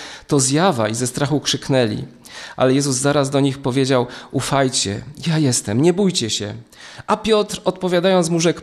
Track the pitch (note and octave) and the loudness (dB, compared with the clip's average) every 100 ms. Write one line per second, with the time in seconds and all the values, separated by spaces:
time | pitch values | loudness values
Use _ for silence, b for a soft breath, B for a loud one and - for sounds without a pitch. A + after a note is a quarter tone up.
0 | B B - C#3+ C3 D3 F#3+ A#2+ G#2+ A2+ | B B 0 2 2 2 2 2 -2 -2
1 | B2 - C#3 C#3+ - - - C3 A2+ A#2+ | -4 -2 -2 0 -2 -4 0 2 2 -2
2 | C3 - B B B - C3 C#3 C#3+ B2 | -8 -16 B B B 0 2 4 2 0
3 | C#3+ D3 C3+ C#3 C#3 C3+ C3+ C3 C3 C3 | 2 2 2 2 0 0 -2 0 2 2
4 | A#2 B B C3+ - C#3 C3+ - G2 A2 | 0 B B -6 0 0 2 0 -2 -6
5 | A#2 - E3+ D#3+ C#3 A#2 - A2 E3+ F3 | -10 -8 -2 2 2 0 0 2 2 2
6 | F#3+ F3+ A2 - G#2 A2+ - B B B | 0 0 -4 -4 -6 -10 -16 B B B
7 | - G#3 A3 G#3+ G#3 - F#3 F#3 F3+ F3+ | -4 -2 2 2 0 -4 -6 -4 -2 0
8 | F#3+ F#3 E3+ E3+ E3+ D#3 | 2 2 2 2 0 -2